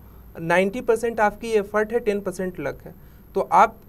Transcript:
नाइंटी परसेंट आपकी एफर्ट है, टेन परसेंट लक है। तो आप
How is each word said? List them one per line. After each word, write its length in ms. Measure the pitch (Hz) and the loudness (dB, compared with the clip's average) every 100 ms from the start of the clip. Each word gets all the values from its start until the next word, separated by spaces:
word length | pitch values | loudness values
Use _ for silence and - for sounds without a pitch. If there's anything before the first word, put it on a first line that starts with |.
| - - - - | -20 -20 -18 -8
नाइंटी 400 | 165 175 196 247 | 0 2 2 0
परसेंट 400 | 247 226 233 226 | 0 0 0 0
आपकी 300 | 208 208 226 | 0 0 -2
एफर्ट 420 | 214 196 214 214 | 0 0 -2 -2
है, 80 | 233 | -2
टेन 200 | 226 202 | -2 -4
परसेंट 400 | 202 180 185 180 | -4 -6 -8 -6
लक 180 | 143 - | -6 -8
है। 100 | - - - - - | -12 -20 -20 -20 -8
तो 60 | - | -4
आप 360 | - 170 220 - | 2 6 6 2